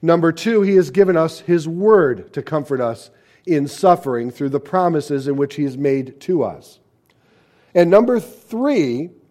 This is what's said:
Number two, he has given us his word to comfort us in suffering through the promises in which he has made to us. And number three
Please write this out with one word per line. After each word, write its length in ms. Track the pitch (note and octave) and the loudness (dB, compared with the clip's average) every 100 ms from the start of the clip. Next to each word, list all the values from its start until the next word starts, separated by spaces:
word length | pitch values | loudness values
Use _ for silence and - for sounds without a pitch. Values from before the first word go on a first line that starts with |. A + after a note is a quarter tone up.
Number 300 | D#3+ E3+ E3 | 2 2 2
two, 320 | D#3+ A3 A3+ | 0 0 2
he 140 | G3 F#3+ | 4 2
has 160 | D#3+ | 2
given 240 | C3+ F#3+ F3 | 2 2 2
us 240 | D#3+ E3 | 0 -4
his 260 | - F3 D#3 | -2 -2 -2
word 680 | E3+ G#3 G#3+ D3+ A#2 - | -2 4 4 4 -2 -8
to 100 | - | -12
comfort 380 | - D#3 C#3+ C3+ | -6 -6 -4 -4
us 300 | A#2+ A2+ - _ _ _ | -4 -6 -14 _ _ _
in 220 | - D#3+ C#3 | -2 -2 -2
suffering 640 | - F#3+ E3+ C#3 A#2+ A#2+ | 0 2 2 0 -6 -6
through 200 | B2 C#3 | -6 -4
the 100 | C#3 | -4
promises 640 | C#3 F#3 F3+ D#3+ C#3+ C#3+ C3+ | -4 -2 0 0 -2 -6 -4
in 80 | |
which 220 | C#3 C#3 C#3+ | -4 -4 -4
he 80 | |
has 120 | C#3+ B2+ | -6 -2
made 440 | C#3 C3+ B2+ - | -2 -2 -4 -14
to 240 | - F3+ | -4 -2
us. 340 | A2+ D#2 - _ _ _ _ _ _ _ _ _ _ | -2 -6 -20 _ _ _ _ _ _ _ _ _ _
And 160 | F3+ F3 | 0 4
number 300 | G3 A#3+ A#3+ | 6 4 0
three 880 | - - _ A3 C4+ C4+ C#3+ A#2+ E3+ - _ | -4 -20 _ -4 -2 0 0 -2 -8 -14 _